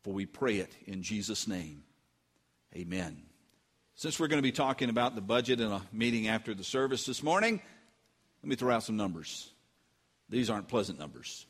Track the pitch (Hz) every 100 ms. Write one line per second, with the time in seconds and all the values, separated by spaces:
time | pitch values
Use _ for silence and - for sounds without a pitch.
0 | 104 98 98 - 131 104 90 - - 95
1 | 90 107 101 104 - 92 78 73 67 _
2 | _ _ _ _ _ _ _ - 87 92
3 | 85 76 - _ _ _ _ _ _ -
4 | 160 - 160 151 135 120 135 135 123 117
5 | 123 117 98 120 120 120 110 98 95 110
6 | 120 117 110 110 110 98 92 131 131 127
7 | - 123 147 180 220 214 - - _ _
8 | _ _ _ _ 143 131 127 117 - 107
9 | 101 82 76 - - - _ _ _ _
10 | _ _ _ 120 113 107 92 120 98 76
11 | 73 64 - -